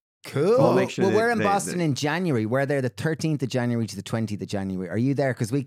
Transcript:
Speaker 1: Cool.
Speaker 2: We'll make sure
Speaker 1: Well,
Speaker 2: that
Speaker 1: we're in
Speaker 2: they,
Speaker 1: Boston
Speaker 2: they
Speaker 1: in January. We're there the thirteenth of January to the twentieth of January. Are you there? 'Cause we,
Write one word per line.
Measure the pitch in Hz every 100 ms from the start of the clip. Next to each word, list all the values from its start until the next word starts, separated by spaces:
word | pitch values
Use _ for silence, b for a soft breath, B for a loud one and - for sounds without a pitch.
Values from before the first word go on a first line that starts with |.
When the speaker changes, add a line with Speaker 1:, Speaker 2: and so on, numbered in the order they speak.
| _ _
Speaker 1:
Cool. | - 135 170 247
Speaker 2:
We'll | 269
make | 190 190
sure | -
Speaker 1:
Well, | -
Speaker 2:
that | 220
Speaker 1:
we're | 233
in | 226
Speaker 2:
they, |
Speaker 1:
Boston | 208 202 170 180
Speaker 2:
they |
Speaker 1:
in | 165
January. | 120 147 165 185 123 107
We're | 127
there | 139 143
the | 123
thirteenth | - 160 160 160 147
of | 123
January | 127 120 117 110
to | 98
the |
twentieth | - 117 110 104
of | 92
January. | 101 95 92 90
Are | 98
you | 131
there? | 139 135
'Cause | 120 113
we, | 139